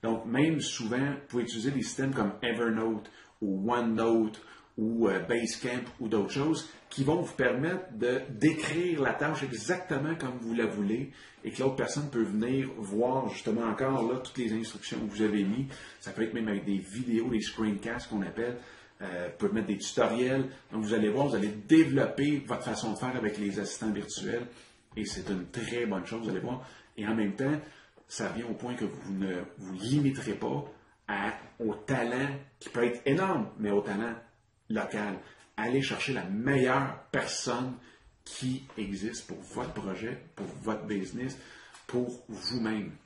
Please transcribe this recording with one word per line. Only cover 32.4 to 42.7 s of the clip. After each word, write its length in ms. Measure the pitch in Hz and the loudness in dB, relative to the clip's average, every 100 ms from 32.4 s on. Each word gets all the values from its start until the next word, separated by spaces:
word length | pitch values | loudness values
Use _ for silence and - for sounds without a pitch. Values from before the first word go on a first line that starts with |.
| - _ | -12 _
qui 100 | - | -8
peut 140 | 120 | 2
être 180 | 120 - 139 | 2 2 2
énorme, 440 | 147 190 165 101 - | 4 4 2 -2 -2
mais 140 | 104 | 2
au 100 | 101 | 2
talent 320 | 107 101 117 113 - _ _ _ _ | 2 -2 -2 -6 -12 _ _ _ _
local. 460 | 110 92 107 104 95 - - - - | -2 0 -2 -4 -4 -10 -20 -14 -4
Allez 240 | 113 131 | 2 2
chercher 320 | 135 110 - | 2 -2 -2
la 100 | 123 90 | -2 -2
meilleure 760 | 101 127 139 127 135 135 - - | 0 4 4 6 4 2 -4 -4
personne 600 | 135 - - - 120 131 127 - - - _ | -2 -2 -4 -2 -2 -2 -6 -14 -20 -20 _
qui 400 | - - 127 135 135 - | -14 -6 -2 -2 -6 -6
existe 500 | 98 98 107 117 - | -4 -2 -4 -6 -10
pour 100 | 82 | -12
votre 320 | - 107 131 | -10 -6 -6
projet, 440 | 110 98 92 113 135 - - | -4 -6 -4 -6 -8 -12 -10
pour 100 | 98 - | -10 -6
votre 240 | 104 107 104 | -4 -4 -2
business, 520 | 101 92 117 131 - - - - - - | -2 -2 -4 -6 -6 -16 -20 -20 -20 -4
pour 360 | 123 123 - - | -2 -2 -6 -12
vous-même. 640 | 107 - 123 110 | -8 -4 -2 0